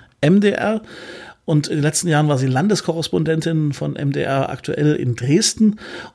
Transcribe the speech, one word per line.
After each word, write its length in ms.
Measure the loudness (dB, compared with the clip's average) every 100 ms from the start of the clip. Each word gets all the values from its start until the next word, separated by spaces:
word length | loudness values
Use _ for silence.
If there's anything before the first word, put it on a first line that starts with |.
| -20 -2
M 200 | 4 4
D 100 | 4
R. 320 | 2 -2 -2 -6 -20 -18 -18 -20 -14
Und 240 | 0 0 0
in 80 | 0
den 60 |
letzten 260 | 0 0 0
Jahren 200 | 2 2
war 80 | 2
sie 100 | 2
Landeskorrespondentin 1300 | 2 2 0 0 -4 -2 -2 0 0 0 0 0
von 240 | -2 -6 -4
M 160 | -4
D 80 | -2
R 300 | -2 -2 -2
aktuell 460 | -6 -6 0 0 2
in 200 | -2 -2
Dresden 640 | 2 2 2 2 2 2 -10 -16 -16